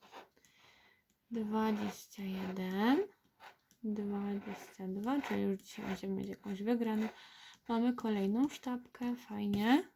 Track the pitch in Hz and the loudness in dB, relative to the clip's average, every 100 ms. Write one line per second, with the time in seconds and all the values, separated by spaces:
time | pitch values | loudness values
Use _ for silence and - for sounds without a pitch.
0 | - - - _ - _ - - - _ | -20 -20 -20 _ -20 _ -20 -20 -20 _
1 | _ _ - 233 214 220 220 214 208 196 | _ _ -6 -4 0 2 2 2 -2 -6
2 | - - 196 190 190 185 185 190 220 285 | -14 -10 -6 -4 -4 -2 -2 2 4 4
3 | 403 - _ _ - - _ _ 220 208 | 2 -4 _ _ -20 -20 _ _ -4 -2
4 | 202 202 202 202 208 190 - - 185 190 | -2 -2 -2 -4 -6 -10 -12 -10 -6 -4
5 | 214 285 - 202 196 196 - - 208 190 | 0 0 0 0 0 0 -4 -10 -6 -4
6 | 196 190 196 190 202 190 208 240 226 214 | -4 -4 -4 -8 -6 -4 0 2 2 0
7 | 220 - - - - - - 226 240 247 | 0 -4 -20 -20 -20 -14 -2 2 2 2
8 | 226 208 196 214 285 - - 247 247 - | 0 2 2 4 2 0 -6 -6 -8 -6
9 | 247 240 - 208 208 202 220 277 370 | -4 -4 -6 -4 0 2 6 6 4